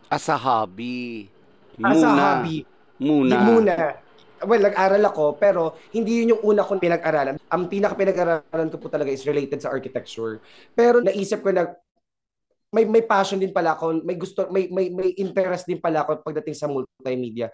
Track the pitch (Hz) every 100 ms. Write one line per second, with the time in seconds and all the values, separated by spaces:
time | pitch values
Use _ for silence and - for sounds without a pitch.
0 | - 147 - 143 131 113 107 92 120 123
1 | 120 113 98 _ _ _ _ - - 160
2 | 151 143 143 131 165 160 - _ _ -
3 | 139 147 131 123 208 226 202 170 156 -
4 | _ _ - - 190 226 202 175 190 202
5 | 208 180 147 147 202 180 165 - - 220
6 | 214 233 233 220 208 208 196 196 175 170
7 | 160 151 139 147 - 175 180 196 202 196
8 | 190 180 170 160 - 165 160 160 156 151
9 | 139 135 143 143 135 139 139 135 127 -
10 | - - 113 110 _ - - - 240 240
11 | 240 214 196 214 196 180 165 - _ _
12 | _ _ _ _ _ _ _ 214 214 220
13 | 226 202 196 196 190 190 165 156 165 165
14 | 165 175 185 - 185 190 175 185 185 180
15 | 185 180 190 196 185 175 175 165 170 156
16 | 151 156 160 151 151 147 147 139 131 _
17 | 131 127 123 113 113